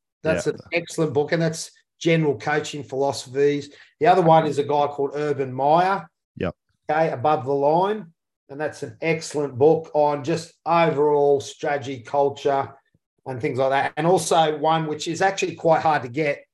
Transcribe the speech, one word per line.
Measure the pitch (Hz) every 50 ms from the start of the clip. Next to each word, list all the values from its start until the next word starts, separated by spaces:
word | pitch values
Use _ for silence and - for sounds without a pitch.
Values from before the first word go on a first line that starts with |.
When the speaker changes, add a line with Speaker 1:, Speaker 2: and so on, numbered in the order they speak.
| _ _ _ _ -
Speaker 1:
That's | 156 170 170 -
Speaker 2:
Yeah. | 156 -
Speaker 1:
an | - - - 165
excellent | 175 165 - - 170 160 151 120
book, | 143 147 147 170
and | 165
that's | 165 160 160 - - - _ _ _ _ _ _
general | - 170 165 165 156 147 127
coaching | 107 - 147 151 156 151 - - 147 123
philosophies. | - 135 131 139 139 131 - - 127 123 139 143 147 147 143 143 - - - - _ _ -
The | 151 170
other | 185 190 175
one | 165 160 160 160
is | 151 131 135
a | 135
guy | 120 143 147 143 143
called | - - 139 135 139
Urban | 147 151 147 143 127 135 131 127
Meyer. | 127 135 147 156 175 180 190 196 190 165 - _ _ _ _ _
Speaker 2:
Yep. | - 92 - - _ _ _ _ _ _ -
Speaker 1:
Okay, | 151 160 165 151
Above | 135 123 117 151 156 - 120
the | 139 143
Line. | 139 139 147 156 175 190 202 220 214 170 - _ _ _ _ _ _ _ _
And | 139 143
that's | 156 143 - - 147
an | 127 113 -
excellent | 156 165 165 160 - - - 147 147 135 127
book | 117 139 160 160 160 165 - -
on | 151 147 147 147 143 131
just | 151 165 160 - - _ _ -
overall | 156 170 170 165 160 135 139 147 147 147 143 143 143 143 135
strategy, | - - - - 156 151 143 143 117 139 135 117
culture, | 110 - - 143 143 139 - - - 143 139 135 127 110 - _ _ _ _ _ _ _ _ _ _ 131
and | 131 120
things | 127 147 127 127
like | 135 135
that. | 135 139 135 139 -
And | 151 156
also | 170 185 175 170 - 190 165 160 151 151 143
one | 147 160 160 165 160
which | 151 151 151 - 175
is | 156 -
actually | 190 196 190 - 190 175 -
quite | - - 165 160 156 -
hard | 165 147 143 120
to | 123
get. | 117 151 156 143 139 - - _